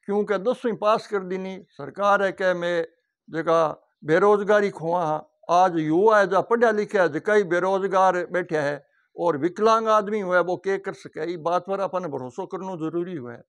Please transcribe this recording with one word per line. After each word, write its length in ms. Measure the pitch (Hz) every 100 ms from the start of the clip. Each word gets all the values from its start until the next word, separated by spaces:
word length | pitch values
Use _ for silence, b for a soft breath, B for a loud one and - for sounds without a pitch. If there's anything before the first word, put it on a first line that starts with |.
| -
क्योंकि 300 | 202 196 196
दसवीं 340 | 196 226 247 202
पास 300 | 208 220 220
कर 160 | 208
दीनी 340 | 185 190 190 190 -
सरकार 520 | _ 143 135 202 202
है 80 | 196
कि 220 | - 185
मैं 320 | 180 175 175 165 _ _ _ _
जगह 460 | 160 160 165 156 151 _ _
बेरोजगारी 680 | 147 165 202 208 196 208 202
खोआ 320 | 196 165 175
हाँ। 240 | 160 151 - _ -
आज 260 | 175 185 170
युवा 420 | 156 160 220 214
है 80 | 196
जा 120 | 185
पढ़िया 280 | - 233 233
लिखा 300 | 214 202 208
है, 80 | 170
जका 240 | 147 147
ही 100 | 214 190
बेरोजगार 720 | 175 185 190 190 190 190 180 175
बैठा 340 | 175 180 156
है 220 | 143 147 _ _ _ -
और 220 | 170 147
विकलांग 500 | 165 180 214 226 226
आदमी 300 | 214 196 214
हुआ 180 | 185 180
वो 140 | 175 180
के 200 | 190 190
कर 140 | 190 185
सके, 340 | 147 160 160
ये 60 | 175
बात 260 | 156 175 180
पर 120 | 196
अपन 260 | 185 185 180
भरोसा 380 | 139 127 123 180
करना 280 | 185 190 180
जरूरी 360 | 160 170 175 175
हुआ 180 | 120
है। 100 | 117